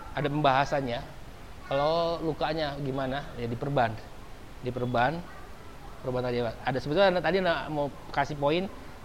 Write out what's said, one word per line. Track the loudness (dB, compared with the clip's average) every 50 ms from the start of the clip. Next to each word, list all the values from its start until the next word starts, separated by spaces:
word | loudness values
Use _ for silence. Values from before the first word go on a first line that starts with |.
| -10 -6 -4 -2
ada | 0 0
pembahasannya. | 2 4 6 6 6 6 4 4 2 0 0 0 -2 -4 -4 -8 -12 -12 -12 -14 -14 -14 -14 -14 -12 -12 -6 -2
Kalau | 0 2 2 4 4 2 2 2 0 0 -2 -2
lukanya | -2 0 0 -2 0 0 -2 -2 -2 -4 -4
gimana? | -2 -2 -2 -2 -2 -2 -4 -4 -6 -6 -4
Ya | -4 -4
diperban. | -2 -2 -2 0 4 4 4 4 2 -2 -8 -12 -12 -14 -12 -14 -14 -14 -14 -14 -12 -6 -4 -4
Diperban. | -2 0 0 2 4 4 4 4 2 0 -6 -8 -12 -12 -12 -12 -14 -14 -14 -14 -14 -14 -14 -14 -12 -8 -4
Perban | -2 -2 0 0 0
tadi | 0 0 0
ada | -2 -2 -4 -2 -2 0 0
sebetulnya | 0 0 4 6 6 6 6 6 2
tadi | 2 2 4
nak | 4 4 2 2 0 -2
mau | 0 0 0 0 -2 -6 -10 -4
kasih | 0 0 0 0 0
poin | 2 2 4 4 4 2 -2 -6 -10 -12 -12 -12 -12 -10